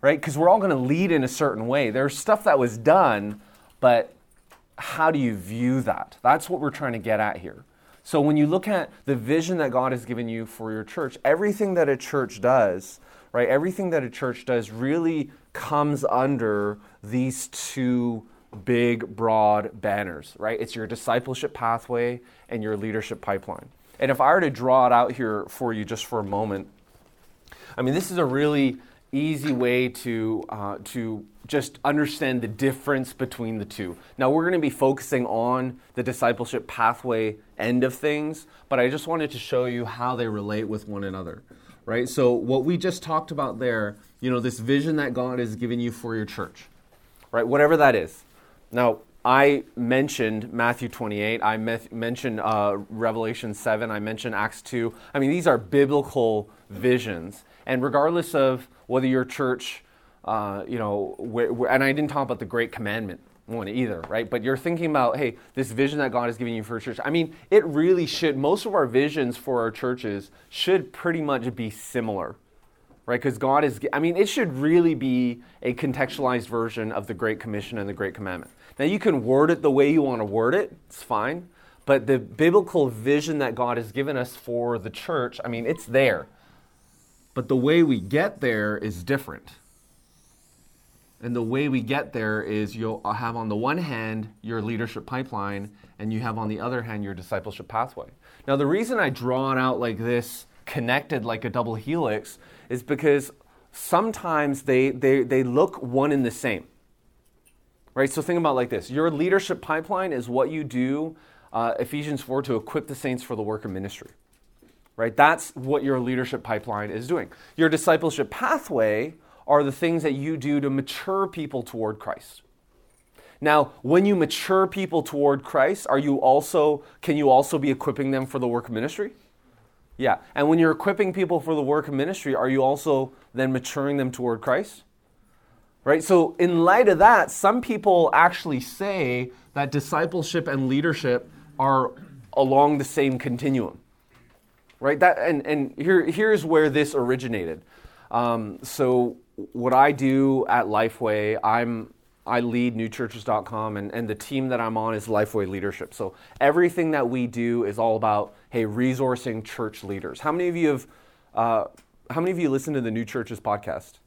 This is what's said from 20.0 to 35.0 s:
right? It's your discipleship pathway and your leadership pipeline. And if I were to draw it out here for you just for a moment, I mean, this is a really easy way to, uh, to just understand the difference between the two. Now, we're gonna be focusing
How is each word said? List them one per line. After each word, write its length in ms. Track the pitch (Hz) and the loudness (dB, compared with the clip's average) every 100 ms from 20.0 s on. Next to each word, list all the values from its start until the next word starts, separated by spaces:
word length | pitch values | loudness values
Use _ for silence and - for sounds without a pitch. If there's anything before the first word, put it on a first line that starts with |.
| 98 80 73 - | -4 -8 -14 -8
right? 220 | 107 113 | -4 -4
It's 160 | 117 117 | -6 -8
your 100 | 110 | -8
discipleship 680 | 117 - 117 123 127 151 | -8 -2 -2 -2 -6 -8
pathway 680 | - 117 117 - 123 120 123 - _ _ | -4 -2 -2 -2 -2 -2 -4 -12 _ _
and 140 | 117 | -6
your 140 | 107 107 | -4 -4
leadership 440 | 110 110 104 110 | -4 -4 -6 -10
pipeline. 480 | - 98 - - - _ _ - | -4 -6 -4 -14 -14 _ _ -4
And 140 | 131 | 0
if 80 | 131 | 4
I 120 | 135 | 6
were 80 | 180 | 6
to 80 | 165 | 4
draw 360 | 123 127 131 123 | 0 2 6 6
it 60 | |
out 200 | 120 123 | 6 4
here 320 | 123 117 107 - | 0 -2 -2 -6
for 240 | - 123 | -6 -4
you 120 | 110 | -4
just 220 | 104 113 - | -6 -8 -6
for 140 | 117 | -6
a 40 | |
moment, 440 | 101 101 110 98 92 _ _ _ _ _ _ _ - - - - | -2 -2 -2 -4 -8 _ _ _ _ _ _ _ -20 -20 -16 -4
I 60 | |
mean, 120 | 127 | -2
this 180 | 151 190 | 0 -2
is 60 | 180 | -2
a 60 | |
really 520 | 147 135 147 147 135 127 - _ _ | 0 2 2 2 2 0 -12 _ _
easy 420 | 139 151 151 147 | -4 -2 -2 -2
way 360 | 127 123 123 127 | 0 2 2 0
to, 560 | 127 123 113 110 110 110 | -4 -6 -4 -2 -4 -6
uh, 300 | 107 101 101 | -8 -8 -10
to 400 | 107 127 113 110 104 - - | -10 -8 -6 -8 -12 -20 -4
just 320 | 147 131 - | -4 -4 -6
understand 600 | 139 147 147 - 139 127 | -2 0 0 -2 -2 -2
the 60 | 113 | -4
difference 680 | 107 135 135 - 139 127 | -2 -2 0 -2 -2 -2
between 420 | - 127 - 117 110 | -6 -8 -6 -6 -6
the 80 | |
two. 320 | 101 - 95 87 - - | -8 -8 -8 -10 -16 -2
Now, 100 | 131 | 2
we're 140 | 151 | 2
gonna 140 | 165 180 | 2 0
be 100 | 151 | 0
focusing 540 | - 135 135 | 2 2 2